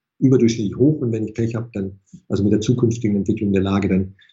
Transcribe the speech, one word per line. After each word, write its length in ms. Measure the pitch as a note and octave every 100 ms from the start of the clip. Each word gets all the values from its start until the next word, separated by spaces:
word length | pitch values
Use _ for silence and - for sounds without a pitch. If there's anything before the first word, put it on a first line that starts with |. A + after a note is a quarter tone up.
| _ -
überdurchschnittlich 600 | C3 B2+ A2+ A2+ G2+ F2+
hoch 220 | C#3+ D3+
und 120 | B2
wenn 160 | A2 G#2+
ich 80 | -
Pech 180 | A2+
habe, 160 | A#2 A#2
dann, 260 | G2+ F#2+ - _ - -
also 160 | G2
mit 100 | G2+
der 80 | G#2+
zukünftigen 540 | - A#2+ A#2 - G#2+ G2+
Entwicklung 360 | F#2+ G2+ G#2
der 80 | G2
Lage, 260 | F#2+ G2 F#2
dann 280 | F#2+ F#2+ - _